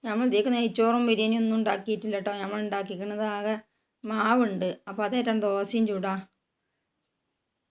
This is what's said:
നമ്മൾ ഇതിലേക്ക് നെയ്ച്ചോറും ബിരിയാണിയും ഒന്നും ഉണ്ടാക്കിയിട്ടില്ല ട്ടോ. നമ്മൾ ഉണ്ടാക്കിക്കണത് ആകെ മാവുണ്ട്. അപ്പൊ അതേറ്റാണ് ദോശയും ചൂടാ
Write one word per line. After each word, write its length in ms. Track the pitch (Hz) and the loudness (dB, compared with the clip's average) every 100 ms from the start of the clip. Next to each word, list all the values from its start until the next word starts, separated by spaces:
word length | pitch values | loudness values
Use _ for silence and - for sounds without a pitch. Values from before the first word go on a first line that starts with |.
നമ്മൾ 220 | 226 220 254 | -4 0 2
ഇതിലേക്ക് 240 | 214 214 | 2 2
നെയ്ച്ചോറും 500 | 240 233 226 226 233 240 | 2 0 2 2 4 2
ബിരിയാണിയും 340 | 220 220 226 | 2 2 2
ഒന്നും 140 | 226 220 | 2 2
ഉണ്ടാക്കിയിട്ടില്ല 600 | 214 202 202 214 214 202 | 0 -2 -2 -4 -2 -4
ട്ടോ. 120 | 190 202 | -4 -6
നമ്മൾ 180 | 196 208 214 | -6 -4 -4
ഉണ്ടാക്കിക്കണത് 600 | 202 196 180 202 208 214 | -4 -4 -6 -6 -4 -4
ആകെ 220 | 208 208 220 - _ _ _ | -2 -4 -4 -6 _ _ _
മാവുണ്ട്. 680 | 214 220 220 247 226 190 180 - - | -6 0 4 4 2 0 -4 -4 -10
അപ്പൊ 120 | 190 208 | -4 -2
അതേറ്റാണ് 360 | 247 240 220 208 | 0 0 0 0
ദോശയും 400 | 196 202 233 220 | 0 0 0 2
ചൂടാ 260 | 196 190 190 190 _ _ _ _ _ _ _ _ _ _ _ _ _ _ | 0 -2 -4 -8 _ _ _ _ _ _ _ _ _ _ _ _ _ _